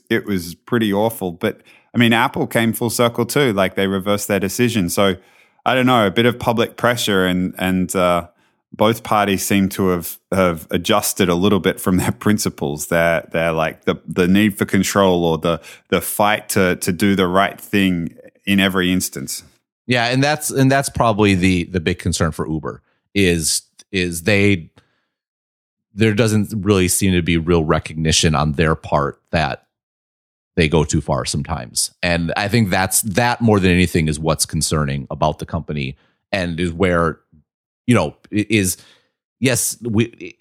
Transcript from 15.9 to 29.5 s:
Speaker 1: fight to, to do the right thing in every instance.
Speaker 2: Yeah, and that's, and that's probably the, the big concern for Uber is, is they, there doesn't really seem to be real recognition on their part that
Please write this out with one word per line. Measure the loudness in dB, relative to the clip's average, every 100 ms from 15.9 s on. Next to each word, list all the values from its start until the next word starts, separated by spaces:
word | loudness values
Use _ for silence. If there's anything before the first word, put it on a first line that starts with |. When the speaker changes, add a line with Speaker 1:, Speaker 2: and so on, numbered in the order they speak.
| -2
Speaker 1:
fight | -2 0 0 0 -2
to, | 0 0 0
to | -4
do | 0 0 2
the | 2
right | 2 0 -4
thing | -4 0 2 0 -4 -10 -20 _
in | -2 2
every | 2 2 0
instance. | 0 -2 -8 -10 -12 -14 _ _ _ -2
Speaker 2:
Yeah, | 0 0
and | 0
that's, | 0 -2 -2
and | 2 4
that's | 2 0
probably | 0 0 4 4 4
the, | 2 0
the | -2 -2
big | -2 -2
concern | -4 -2 -2
for | -4 -6
Uber | -6 -6 -12 _ _ _
is, | 0 2 2 -2 -4 _ _ -6
is | -4 -4 -4
they, | 0 2 2 0 -4 _ _ _ _ _ _ _ _ _ _ _ _
there | 0 2
doesn't | 4 2 2 -2 -2
really | 2 2 2
seem | 2 2
to | 2
be | 2 0
real | 2 2
recognition | 2 0 -2 -4 0 2 2
on | 2 0
their | 0 0
part | 0 -2 -2 -2 -6 -6
that | -4 -2